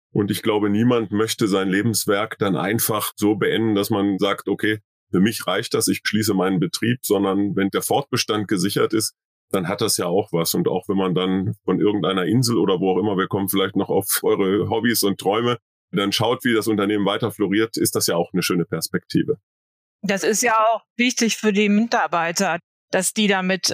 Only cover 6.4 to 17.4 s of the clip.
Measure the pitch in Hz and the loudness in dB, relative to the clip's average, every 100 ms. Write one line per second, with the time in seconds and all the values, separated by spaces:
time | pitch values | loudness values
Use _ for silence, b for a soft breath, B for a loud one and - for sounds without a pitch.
6.4 | 92 92 85 - 113 123 - 98 98 98 | 2 0 -2 -2 -4 -2 -2 0 0 0
7.4 | 101 98 98 - - 104 - 123 - 107 | -2 -2 -2 -2 -2 -2 -2 -4 -2 -2
8.4 | 101 98 98 123 113 107 - _ _ _ | -2 -2 0 0 0 0 -2 _ _ _
9.4 | - 98 85 101 104 - 87 95 - 85 | -6 -4 -2 -2 -2 -2 0 0 0 -2
10.4 | 82 90 85 90 - 98 95 87 95 95 | -2 0 0 -2 -2 0 0 0 0 0
11.4 | 101 110 - 90 101 104 87 95 87 120 | -2 -4 -2 0 2 0 0 0 0 2
12.4 | 120 107 95 90 95 90 104 92 95 101 | 2 2 2 2 2 0 0 0 0 -2
13.4 | 98 95 98 95 95 95 - - - 101 | -2 0 0 -2 0 -2 0 -2 0 2
14.4 | 95 101 101 113 117 110 101 92 - 107 | 2 2 0 0 0 0 0 0 0 0
15.4 | 120 - _ _ - 101 101 - 113 127 | 0 -2 _ _ -6 -2 0 0 0 0
16.4 | 123 110 107 104 101 104 98 104 110 - | 2 2 2 0 2 2 0 0 -2 -2